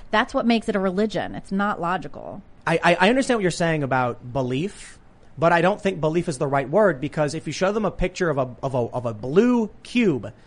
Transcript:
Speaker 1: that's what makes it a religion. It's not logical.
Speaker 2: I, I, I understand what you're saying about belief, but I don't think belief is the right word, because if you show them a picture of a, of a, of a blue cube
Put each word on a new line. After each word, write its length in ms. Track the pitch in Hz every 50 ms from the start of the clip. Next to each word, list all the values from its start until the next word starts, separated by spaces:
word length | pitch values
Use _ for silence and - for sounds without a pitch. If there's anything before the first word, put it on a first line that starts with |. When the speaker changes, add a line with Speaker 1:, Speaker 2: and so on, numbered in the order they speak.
| - -
Speaker 1:
that's 240 | - 214 233 - -
what 100 | 269 -
makes 240 | 226 233 226 208 -
it 60 | 208
a 60 | 202
religion. 560 | 190 190 180 185 214 220 202 175 113 - -
It's 160 | - - - 190
not 280 | 190 202 202 214 -
logical. 640 | 165 170 180 185 - - - - 57 - 98 202 - - - - -
Speaker 2:
I, 140 | - 165 160 -
I, 120 | 165 175 165
I 80 | 180 196
understand 280 | 247 262 262 - 254 226
what 40 | 202
you're 80 | 180 156
saying 320 | - 170 165 160 156 143
about 480 | 127 131 131 127 123 117 - - 123 117
belief, 640 | 139 131 123 127 131 160 208 - - - - - - - - - - - - - -
but 140 | 139 170 170
I 80 | 170
don't 200 | 165 180 208 208
think 200 | - 196 190 170
belief 280 | 147 156 156 175 165 -
is 100 | 156 127
the 100 | 160 143
right 200 | 135 139 139 123
word, 320 | 147 202 220 196 160 131
because 340 | 131 143 - - 151 147 135
if 120 | 160 -
you 60 | - 151
show 180 | - 190 185
them 140 | 202 226 220
a 60 | 185 -
picture 360 | - 180 185 180 - 185 170
of 100 | 147 131
a, 100 | 131 123 120 -
of 140 | - 135 123
a, 40 | 131
of 280 | 120 120 120 123 120
a 80 | 120 113
blue 560 | 104 107 127 143 180 226 247 247 240 220 196 - - -
cube 480 | - - 240 240 202 151 123 98 101 - - -